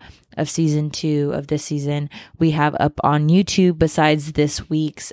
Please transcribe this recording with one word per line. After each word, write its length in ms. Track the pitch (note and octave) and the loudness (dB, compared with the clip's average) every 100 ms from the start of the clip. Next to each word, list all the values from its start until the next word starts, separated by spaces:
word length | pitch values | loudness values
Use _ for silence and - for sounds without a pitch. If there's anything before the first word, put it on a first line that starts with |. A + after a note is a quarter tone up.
| - - _ - | -20 -20 _ -6
of 120 | D3 | -4
season 420 | - D#3+ D3+ D3+ | -2 0 0 -2
two 400 | - D#3 D3 C#3+ | -4 -2 -2 -2
of 140 | C#3+ C#3+ | -4 -4
this 160 | D3+ | -6
season, 440 | - D3 C#3+ D3 C#3+ - - - | -4 -4 -4 -4 -6 -12 -12 -2
we 140 | E3 | 0
have 220 | D3+ D3+ - | 2 0 2
up 180 | D3+ - | -2 0
on 240 | - D3 D3+ | 0 2 4
YouTube, 500 | F3+ G3 - F3+ D#3+ | 4 2 4 4 4
besides 540 | D#3+ D#3+ D3+ D3+ D3 | 0 2 2 2 0
this 360 | D3 D3 - - | 0 0 -2 -4
week's 440 | D#3 D3+ - - | -2 -4 -6 -12